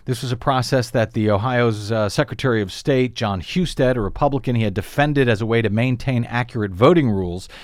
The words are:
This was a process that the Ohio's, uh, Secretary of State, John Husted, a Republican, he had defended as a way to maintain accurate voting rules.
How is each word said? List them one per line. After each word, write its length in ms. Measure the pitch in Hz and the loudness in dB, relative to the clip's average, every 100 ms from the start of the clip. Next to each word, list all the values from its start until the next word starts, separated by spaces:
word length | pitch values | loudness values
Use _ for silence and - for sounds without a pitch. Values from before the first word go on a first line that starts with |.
This 160 | - 120 | -6 -4
was 120 | 127 | -4
a 40 | 120 | -2
process 540 | - 131 117 135 120 | 0 0 2 0 0
that 220 | 123 110 | 0 0
the 180 | 113 107 | 0 2
Ohio's, 600 | 101 127 123 117 104 104 | 2 2 2 2 0 -2
uh, 180 | 110 104 | -2 0
Secretary 520 | - - 117 135 113 | 0 -2 -2 0 0
of 120 | 95 | -2
State, 420 | - - 131 127 | -4 0 0 0
John 260 | - 110 95 | -2 -4 -4
Husted, 560 | - 180 175 - 127 127 | -4 -2 -2 0 0 0
a 40 | |
Republican, 560 | 98 - 147 135 127 117 | -2 0 0 0 -2 0
he 80 | |
had 100 | 110 | 0
defended 540 | 95 - - 147 143 123 | -2 -4 -2 0 2 2
as 120 | 107 | 2
a 60 | 113 | 2
way 160 | 117 | 0
to 80 | 110 | 2
maintain 540 | 107 127 120 - 123 | 0 0 -2 -2 -2
accurate 480 | 117 120 120 117 104 | -2 -4 -4 -4 -4
voting 360 | 90 135 170 127 | 4 6 6 4
rules. 400 | 98 87 90 - - | 0 -2 -6 -12 -18